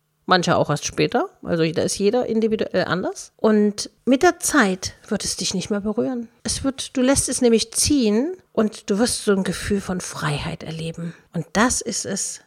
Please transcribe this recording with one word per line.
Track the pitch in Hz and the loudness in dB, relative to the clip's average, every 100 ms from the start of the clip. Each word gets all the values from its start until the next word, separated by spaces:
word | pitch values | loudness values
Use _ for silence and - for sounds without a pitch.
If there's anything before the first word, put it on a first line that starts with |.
| _ _ - | _ _ 0
manche | 180 170 131 | 2 4 2
auch | 147 | 2
erst | 147 - | -2 -4
später, | - 151 240 381 - | -2 0 0 -2 -6
also | - 170 160 | -4 0 0
da | 165 | 0
ist | 190 - | -2 0
jeder | 202 247 - | 0 2 0
individuell | 220 220 214 - 185 | 0 0 0 -2 -2
anders. | 165 170 262 392 - _ | -2 -2 -4 -8 -12 _
Und | 220 214 208 202 - _ | 2 4 4 0 -8 _
mit | - 262 | 0 4
der | 349 339 | 4 2
Zeit | - 294 202 185 - - - | 0 2 2 2 -6 -12 -6
wird | 202 | -4
es | - | -4
dich | - 185 | -6 -4
nicht | 190 - | -4 -2
mehr | 202 | -4
berühren. | 202 214 262 247 226 _ | -2 -2 -2 -4 -8 _
Es | 226 - | -8 -4
wird, | 269 262 - - | -4 -4 -6 0
du | |
lässt | 254 277 - | 2 2 0
es | 254 | 2
nämlich | 247 226 - | 4 4 2
ziehen | - - 294 220 208 294 370 _ | -2 2 4 4 2 0 -4 _
und | - 220 - - | -2 0 -2 -2
du | 202 | 0
wirst | 247 - | 0 0
so | - | 0
ein | 196 | 0
Gefühl | 190 170 - 202 | 0 -4 -2 -2
von | - 185 | -2 -6
Freiheit | - - 151 143 160 165 | -6 -6 -4 -2 -4 -8
erleben. | - 160 165 165 170 - _ | -10 -8 -8 -8 -10 -12 _
Und | 170 - | -8 -4
das | 190 247 247 | 0 2 0
ist | - - - | -4 -6 -6
es | 190 - - | -6 -6 -10